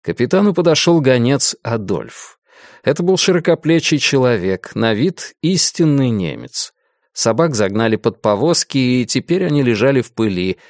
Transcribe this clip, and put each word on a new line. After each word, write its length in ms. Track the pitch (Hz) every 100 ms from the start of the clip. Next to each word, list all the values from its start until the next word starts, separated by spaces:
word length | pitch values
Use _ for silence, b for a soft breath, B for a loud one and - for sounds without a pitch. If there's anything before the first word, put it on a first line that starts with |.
К 60 | -
капитану 480 | 82 120 190 208
подошел 480 | 180 170 156 - 175
гонец 520 | 131 127 120 139 - -
Адольф. 760 | 117 117 95 90 - - - _ B B B B
Это 200 | - 143
был 160 | 175 190
широкоплечий 800 | - 180 160 165 151 165 - 151
человек, 760 | - 139 127 117 90 92 -
на 200 | - 113
вид 400 | 107 160 180 - _
истинный 680 | 156 185 - - 165 139 131
немец. 640 | 110 87 57 62 - - _ _ _ _
Собак 420 | - 117 113 165
загнали 420 | 123 101 101 113 110
под 260 | 117 -
повозки, 560 | 107 104 147 165 - 139
и 260 | 123 127
теперь 400 | 117 135 - 156
они 180 | 175 147
лежали 380 | 127 110 123 139
в 140 | 120
пыли, 440 | - 113 92 92 92 b